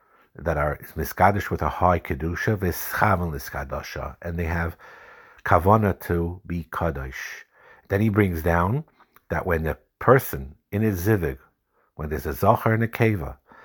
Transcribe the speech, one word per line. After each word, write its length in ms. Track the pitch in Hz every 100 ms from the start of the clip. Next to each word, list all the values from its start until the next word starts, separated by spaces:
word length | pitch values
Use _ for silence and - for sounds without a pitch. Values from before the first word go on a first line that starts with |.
| _ _ _ -
that 200 | 76 76
are 220 | 73 71 - -
miskadish 540 | 71 - 92 101 -
with 120 | -
a 60 | 76
high 300 | - 90 87
kedusha, 580 | - 71 80 85 - 107
v'schaven 760 | 92 - - - 104 92 87
liskadasha, 840 | 71 - 71 69 65 - - - -
and 160 | 85 85
they 60 |
have 320 | 85 85 85 - - - - - - -
kavana 540 | - 90 87 110 104 90
to 420 | - 87 85 90 -
be 220 | 87 80
kadosh. 720 | - 85 69 67 - - - - _ - - -
Then 120 | 98
he 80 | 110
brings 360 | 101 98 85
down 400 | 82 85 90 131 156 _ _ _ -
that 160 | 82
when 220 | 90 85 80
a 100 | 73 _ -
person 560 | - 131 - 71 67 - -
in 120 | 104
his 220 | 110 92
zivig, 340 | 92 107 80 65 _ _ _ _ _ -
when 140 | 80
there's 160 | 76 73
a 60 |
zachar 400 | - 98 117 -
and 120 | 110
a 20 | 113
keva, 520 | - 113 104 69 - _ -